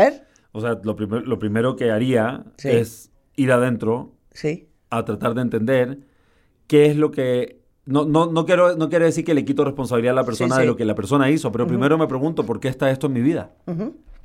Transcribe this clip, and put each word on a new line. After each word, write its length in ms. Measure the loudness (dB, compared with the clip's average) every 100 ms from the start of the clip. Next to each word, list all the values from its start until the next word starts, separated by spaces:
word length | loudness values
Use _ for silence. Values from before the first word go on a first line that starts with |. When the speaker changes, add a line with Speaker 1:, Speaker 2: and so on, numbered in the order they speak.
Speaker 1:
ver. 260 | 4 2 _ _ _
Speaker 2:
O 80 | -8
sea, 180 | -4 -4
lo 140 | -4 -6
primer-, 300 | -4 -6 -4
lo 120 | -4
primero 380 | -2 0 0 0
que 140 | 0
haría 540 | 0 0 0 0 -4 -14 -10
Speaker 1:
Sí. 120 | -2
Speaker 2:
es 400 | 0 0 -8 -20 _ _ -2
ir 160 | 2
adentro 600 | 4 2 0 -2 -4 -6 _ _
Speaker 1:
Sí. 360 | -8 -6 -6 -10 _ -8
Speaker 2:
a 140 | -6
tratar 300 | -4 -4 -4
de 80 | -2
entender 560 | -2 -2 0 0 0 -4 -16 _ _ _ _ _ 2
qué 200 | 4 6
es 100 | 4
lo 140 | 0
que, 500 | 0 -2 -2 -4 -10 _ _
no, 200 | -2 0
no, 220 | 2 2 2
no 200 | 0 2
quiero, 300 | 4 4 2
no 120 | 0
quiero 160 | 2
decir 200 | 2 0
que 100 | 0
le 100 | 0
quito 200 | 0 0
responsabilidad 480 | -2 -2 -2 0 2
a 40 | 0
la 60 |
Speaker 1:
Sí, 40 | 0
Speaker 2:
persona 280 | 0 0 2
Speaker 1:
sí. 40 |
Speaker 2:
de 40 | 2
lo 100 | 2
que 80 |
la 100 | -2
persona 360 | -2 0 2 2
hizo, 220 | 2 0
pero 120 | -2
Speaker 1:
Ujú. 60 | -2
Speaker 2:
primero 260 | 0 2 2
me 80 | 0
pregunto, 380 | -2 -4 -2 -4
¿por 140 | -4
qué 80 | -6
está 220 | -2 -2
esto 160 | 0 -2
en 60 |
mi 80 | 0
vida? 300 | 0 -2 -6 _ -10
Speaker 1:
Ujú. 300 | -8 -8 -12 -20 -20